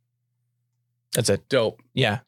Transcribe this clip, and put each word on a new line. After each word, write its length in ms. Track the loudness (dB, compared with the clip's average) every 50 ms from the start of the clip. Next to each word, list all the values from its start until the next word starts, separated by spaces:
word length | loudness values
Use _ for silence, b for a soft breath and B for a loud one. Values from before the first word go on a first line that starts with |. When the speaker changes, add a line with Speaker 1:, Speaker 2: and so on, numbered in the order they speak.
| _ _ _ _ _ _ _ _ _ _ _ _ _ _ _ _ _ _ _ _ _ -6 -2
Speaker 1:
That's 140 | -2 0 0
it. 200 | 0 -2 -2 -2
Speaker 2:
Dope. 320 | 0 0 0 0 -4 -6 -16 _ -4
Speaker 1:
Yeah. 280 | -2 0 0 0 -2 -6